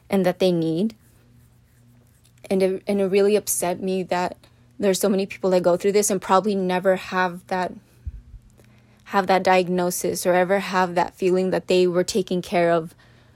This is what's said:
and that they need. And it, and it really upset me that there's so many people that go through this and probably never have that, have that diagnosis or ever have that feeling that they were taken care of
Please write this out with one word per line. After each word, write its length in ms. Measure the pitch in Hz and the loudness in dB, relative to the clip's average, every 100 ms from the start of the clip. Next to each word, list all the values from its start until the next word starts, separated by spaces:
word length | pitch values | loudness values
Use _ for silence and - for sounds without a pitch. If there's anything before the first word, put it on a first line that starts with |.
| - | -4
and 160 | 196 | 0
that 140 | 180 180 | 0 2
they 140 | 185 | 2
need. 420 | 175 165 160 220 - _ _ _ _ _ _ _ _ _ _ _ _ _ _ - | 2 0 -2 -2 -6 _ _ _ _ _ _ _ _ _ _ _ _ _ _ -4
And 140 | 196 | 0
it, 200 | 185 190 - | 0 -2 -4
and 140 | 202 | -2
it 60 | 196 | 0
really 280 | 202 202 | 2 2
upset 480 | 208 202 - 175 180 | 2 -2 -4 -4 -4
me 220 | 190 190 | -4 -4
that 320 | 180 180 180 - _ _ _ - | -4 -4 -4 -6 _ _ _ -4
there's 220 | 202 185 | 0 2
so 80 | 202 | 0
many 180 | 190 190 | 0 -2
people 240 | - 190 | -4 0
that 120 | 185 | 2
go 140 | 180 175 | 2 2
through 160 | 196 | 2
this 180 | 196 202 | 0 0
and 120 | 190 | -2
probably 320 | - 190 196 | 2 2 2
never 420 | 196 185 180 190 185 | -2 -2 0 0 0
have 500 | - 185 185 175 - | -2 -2 -2 -4 -8
that, 240 | 185 180 - - _ - - - - _ _ - _ _ _ | -4 -6 -8 -20 _ -14 -14 -16 -20 _ _ -20 _ _ _
have 220 | - 202 185 | -4 0 2
that 160 | 185 | 2
diagnosis 800 | 185 185 175 180 180 180 180 180 | 4 2 2 0 -2 -2 -4 -2
or 100 | 185 | 0
ever 260 | 180 180 196 | 2 2 0
have 340 | 190 185 185 | 0 0 0
that 200 | 175 170 | 0 -2
feeling 360 | - 190 185 185 | -2 0 0 0
that 180 | 175 - | -2 0
they 180 | 185 180 | 2 2
were 180 | 175 | 2
taken 380 | 180 226 180 180 | 0 -2 -2 -4
care 280 | 170 185 170 | -2 0 2
of 240 | 170 165 - _ - _ | 0 -2 -12 _ -20 _